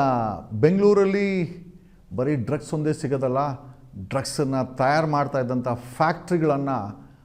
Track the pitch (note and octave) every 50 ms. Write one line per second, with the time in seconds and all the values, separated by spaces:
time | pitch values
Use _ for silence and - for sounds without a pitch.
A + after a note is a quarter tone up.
0 | C#3 C3+ B2+ A#2+ A2+ G#2+ G2 E2 - - A2 G#2+ B2+ D#3 F#3+ G3 G3+ G#3 G#3 G3+
1 | G3 F#3+ F#3+ G3+ G3+ G3 F#3+ F#3 E3+ - - - - - - - - - - -
2 | - - F#2+ G#2+ B2+ C#3+ D3+ C3+ A2 - D3+ C#3+ D3+ - D#3+ D#3 D3+ D#3 D3 -
3 | - B2 C#3 C3 C3+ B2+ B2+ C3+ C#3+ D3 C3 - - - - - - - - G2
4 | F#2+ - - C3+ C3 - - - D3 C3 C3+ C3 B2 B2+ - - C3 C3+ D3 D#3+
5 | D#3+ D#3 D3+ C#3+ C#3+ C3+ - C3+ B2+ A#2+ B2+ B2+ B2 B2+ A#2 A#2 - - - -
6 | D#3 D#3+ E3+ E3+ - - F3 E3+ D#3+ D3+ C#3+ C#3 C#3 C#3 C3+ B2 G2 G#2 G#2 -
7 | - - - -